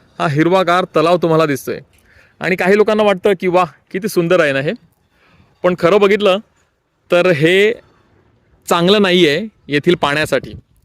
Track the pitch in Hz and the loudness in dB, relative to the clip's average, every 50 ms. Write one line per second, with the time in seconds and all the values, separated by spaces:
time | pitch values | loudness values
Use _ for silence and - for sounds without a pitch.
0 | _ _ _ - 175 170 139 151 160 170 185 190 185 165 175 185 180 - - 160 | _ _ _ -6 -4 -2 -2 0 0 0 0 0 0 0 0 -2 -2 -2 -2 0
1 | 156 165 180 170 175 165 160 160 160 151 139 127 - - 98 - - _ _ _ | 0 0 0 0 0 0 0 2 0 0 -2 -6 -6 -8 -10 -10 -12 _ _ _
2 | _ _ _ _ _ _ _ - 151 165 185 180 185 185 202 214 208 220 214 214 | _ _ _ _ _ _ _ -8 -6 -4 -4 -2 0 2 2 2 2 2 2 0
3 | 214 208 196 180 - 214 196 - 190 180 170 180 180 - - _ _ _ - 185 | 2 0 0 0 0 -2 -2 -2 -2 0 0 0 0 -2 -6 _ _ _ -10 -8
4 | 214 202 - 185 170 170 180 175 160 143 135 135 135 165 226 - _ _ _ _ | -6 -4 -2 -2 0 0 2 2 2 0 -2 -2 -4 -6 -8 -10 _ _ _ _
5 | _ _ _ _ _ _ _ _ _ _ _ _ - 180 180 - 175 165 190 208 | _ _ _ _ _ _ _ _ _ _ _ _ -2 -2 -2 0 0 2 2 4
6 | 202 196 190 190 208 196 185 208 - _ _ _ _ _ _ _ _ _ _ _ | 2 2 2 2 0 0 0 -2 -4 _ _ _ _ _ _ _ _ _ _ _
7 | _ - 175 175 175 180 170 135 156 165 185 190 208 214 - - - _ _ _ | _ -2 0 2 2 2 2 2 2 2 2 2 2 0 -2 -4 -12 _ _ _
8 | _ _ _ _ _ _ _ _ _ _ _ _ _ - 185 170 170 185 208 214 | _ _ _ _ _ _ _ _ _ _ _ _ _ -4 -2 0 2 2 2 2
9 | 202 185 180 185 170 147 143 170 220 220 _ _ _ - 143 147 - 175 175 170 | 2 2 2 2 2 2 0 -2 -6 -10 _ _ _ -4 -4 -2 0 0 0 0
10 | - 143 143 151 156 - 143 127 - 113 104 - - _ _ _ | 0 -2 -2 -2 -4 -2 -4 -4 -4 -6 -18 -20 -20 _ _ _